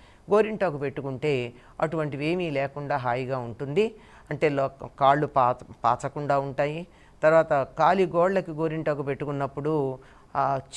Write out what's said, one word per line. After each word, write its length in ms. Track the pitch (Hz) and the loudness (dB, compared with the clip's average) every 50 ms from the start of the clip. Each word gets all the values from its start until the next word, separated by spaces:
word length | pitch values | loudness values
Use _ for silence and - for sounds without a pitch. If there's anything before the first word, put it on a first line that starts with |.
| - - - - _ - 190 | -20 -20 -20 -14 _ 2 2
గోరింటాకు 440 | 214 214 214 220 - 202 175 147 | 4 4 2 0 -2 -2 -2 -2
పెట్టుకుంటే 760 | 143 143 139 135 156 131 139 135 123 151 151 143 127 123 120 120 - - - - - | -2 -6 -6 -6 -6 -8 -8 -6 -4 -2 0 0 0 -2 -4 -8 -14 -20 -16 -8 -4
అటువంటివి 460 | 160 160 165 160 156 147 131 135 147 | -4 -2 -2 -2 -4 -4 -4 -4 -2
ఏమీ 240 | 156 170 180 180 165 | -2 -2 -2 -2 -2
లేకుండా 460 | 143 135 139 135 - 147 143 139 143 | -2 -2 -2 -4 -4 -6 -6 -4 -4
హాయిగా 420 | 139 123 123 120 127 131 123 135 131 | -2 0 -2 -2 -2 -2 -4 -4 -6
ఉంటుంది. 560 | 120 117 113 - 143 135 143 185 214 226 220 - - - - - - - | -6 -8 -8 -8 -8 -4 0 0 0 0 -2 -8 -20 -20 -20 -18 -12 -10
అంటే 180 | 151 135 - 151 | -4 0 0 2
లో-, 380 | 143 139 135 135 - - - 123 - - | 2 2 -2 -2 -4 -8 -16 -12 -4 2
కాళ్ళు 260 | 139 135 143 147 151 | 4 4 4 4 2
పా-, 460 | 139 - 139 127 123 127 - - - 113 - - | 0 2 2 2 2 2 -2 -6 -20 -8 -2 0
పాచకుండా 540 | 117 120 123 - 135 - 147 147 135 139 139 | 0 0 0 -2 -6 -6 -6 -2 0 0 0
ఉంటాయి. 480 | 139 139 131 - 143 147 151 165 175 - - - - - - - - | -2 -2 -2 -2 -2 -2 -2 -6 -10 -14 -18 -20 -20 -20 -4 2 4
తర్వాత 440 | 156 160 165 160 160 156 139 131 - - - | 6 6 6 6 4 2 0 0 0 0 2
కాలి 280 | 156 156 185 202 190 | 4 4 4 4 2
గోళ్ళకి 440 | 165 156 170 170 190 196 190 180 - | 2 4 2 2 2 2 0 -2 -4
గోరింటాకు 520 | 156 147 160 160 156 160 156 160 147 139 143 | -4 -4 -4 -2 -2 -2 -2 -2 -2 -2 -2
పెట్టుకున్నప్పుడు 960 | 139 139 123 151 143 143 139 139 135 - 147 143 151 160 151 139 135 131 127 - - - - _ _ - | -4 -4 -4 -4 -6 -4 -4 -4 -4 -4 -4 -4 -2 0 0 0 -2 -4 -6 -12 -20 -20 -20 _ _ -2
ఆ 240 | 139 135 131 139 135 - - - | -2 0 0 0 -4 -6 -8 -4